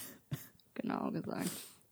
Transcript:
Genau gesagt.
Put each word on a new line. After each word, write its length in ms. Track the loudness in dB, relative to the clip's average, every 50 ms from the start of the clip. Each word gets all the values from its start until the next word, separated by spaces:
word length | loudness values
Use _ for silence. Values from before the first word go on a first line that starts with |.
| -8 -10 -10 -14 -8 -4 -4 -4 -4 -6 -16 -20 -18 -8 -4
Genau 360 | -2 0 2 2 2 4 2
gesagt. 360 | 2 2 2 0 0 2 2 2 0 -2 -6 -10 -14 -18 -20 -20